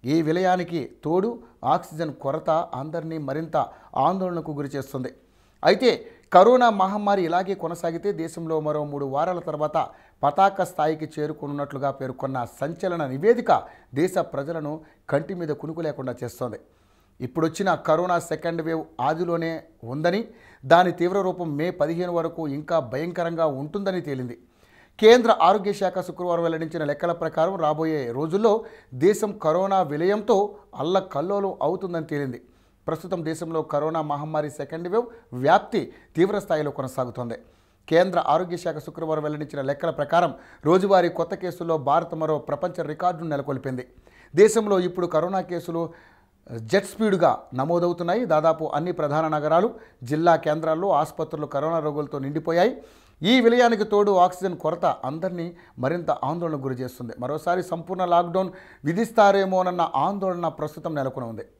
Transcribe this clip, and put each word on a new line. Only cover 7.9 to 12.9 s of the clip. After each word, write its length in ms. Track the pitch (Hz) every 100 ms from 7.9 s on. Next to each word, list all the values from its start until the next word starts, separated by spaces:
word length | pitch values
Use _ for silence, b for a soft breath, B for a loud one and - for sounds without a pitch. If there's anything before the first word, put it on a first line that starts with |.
| 165 196
దేశంలో 480 | 165 160 160 165 160
మరో 240 | 151 151
మూడు 220 | 147 143 139
వారాల 340 | 135 170 175
తర్వాత 480 | 160 151 151 156 - B B _
పతాక 400 | 143 147 196 196
స్థాయికి 460 | 180 - 151 156 156 156
చేరుకున్నట్లుగా 720 | 151 151 143 143 143 139 139
పేర్కొన్న 540 | 139 131 127 135 131 117 -
సంచలన 460 | 143 165 190